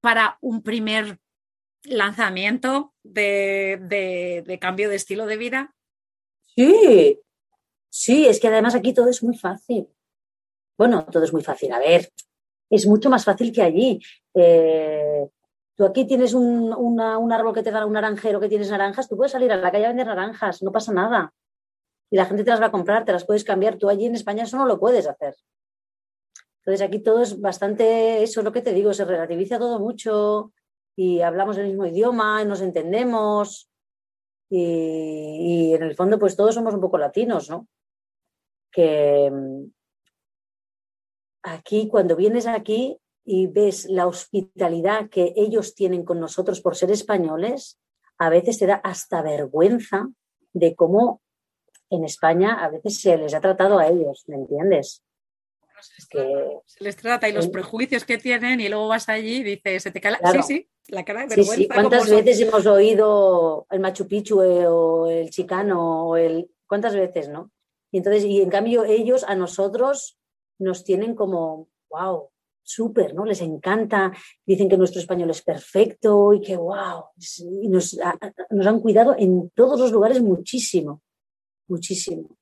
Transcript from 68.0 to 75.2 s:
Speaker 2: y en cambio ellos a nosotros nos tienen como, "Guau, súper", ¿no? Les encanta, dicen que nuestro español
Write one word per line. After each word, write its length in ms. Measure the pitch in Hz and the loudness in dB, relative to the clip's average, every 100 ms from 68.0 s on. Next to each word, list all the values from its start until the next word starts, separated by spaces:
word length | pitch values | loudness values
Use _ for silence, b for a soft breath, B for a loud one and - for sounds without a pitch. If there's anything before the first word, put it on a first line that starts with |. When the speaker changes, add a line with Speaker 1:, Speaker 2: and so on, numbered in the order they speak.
| 185 214 | 0 0
Speaker 2:
y 160 | 202 202 | 2 2
en 80 | 185 | 2
cambio 340 | 196 226 240 | 0 0 0
ellos 400 | 214 220 226 254 | 2 0 2 0
a 100 | 247 | 0
nosotros 840 | 190 180 - 196 220 254 277 - _ _ _ _ _ | -4 -4 -4 -4 0 -2 -2 -8 _ _ _ _ _
nos 260 | 190 180 | -6 -6
tienen 300 | - 185 220 | -2 -2 -2
como, 540 | 226 196 180 160 156 160 _ _ | -4 -4 -2 -4 -8 -16 _ _
"Guau, 400 | 156 185 175 139 _ _ _ | -10 -6 -6 -10 _ _ _
súper", 520 | - - 226 220 - | -18 -6 -2 0 -2
¿no? 100 | 156 214 | -2 -6
Les 160 | 190 | -4
encanta, 680 | 170 156 185 214 214 214 190 190 B B - | -6 -8 -4 -2 0 0 -2 -4 B B -2
dicen 220 | 190 196 | 0 4
que 80 | 190 | 4
nuestro 220 | 180 180 | 2 0
español 300 | 170 175 | -6 -4